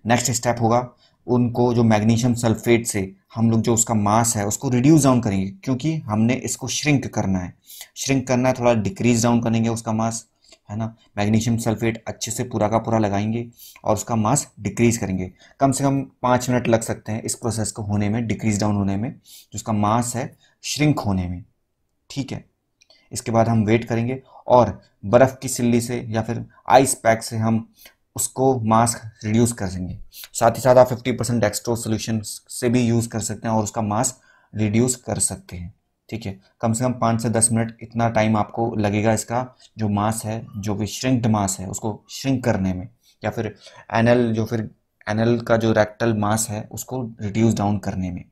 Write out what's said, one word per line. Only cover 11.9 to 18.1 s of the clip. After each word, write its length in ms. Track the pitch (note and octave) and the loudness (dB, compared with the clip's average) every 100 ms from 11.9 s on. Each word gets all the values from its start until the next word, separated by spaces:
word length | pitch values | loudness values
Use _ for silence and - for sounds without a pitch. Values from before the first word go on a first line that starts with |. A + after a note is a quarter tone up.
| A2+ - | -4 -12
अच्छे 240 | - - | -10 -8
से 120 | G#2+ | -6
पूरा 240 | B2 A2 G#2 | -6 -2 0
का 100 | A2 | 0
पूरा 200 | A2+ A2+ | 0 0
लगाएंगे 480 | G#2 G2 G#2+ A#2 A#2+ _ - - | 0 -2 -2 -6 -8 _ -20 -8
और 120 | - G#2+ | -2 -2
उसका 200 | - A#2 | -2 -2
मास 320 | G#2+ D3 - - | 2 0 -2 -8
डिक्रीज 380 | G2+ G2 A#2+ A2+ | -8 2 2 2
करेंगे। 340 | G2 F#2+ F#2 - _ _ | -4 -4 -6 -12 _ _
कम 120 | C#3 | 0
से 120 | C3 | 2
कम 180 | C#3 C#3 | 0 -2
पाँच 480 | C3+ _ B2 B2 B2+ | -4 _ 0 0 2
मिनट 180 | B2 B2 | 0 2
लग 140 | A#2 | 0
सकते 300 | - G#2 - | 0 -8 -6
हैं 100 | G#2+ | -8
इस 120 | G#2 - | -6 -6
प्रोसेस 360 | A#2 A2 G#2+ | -4 -4 -4
को 100 | - | -6
होने 280 | G2 G#2 | -4 -2
में, 180 | G#2 | 0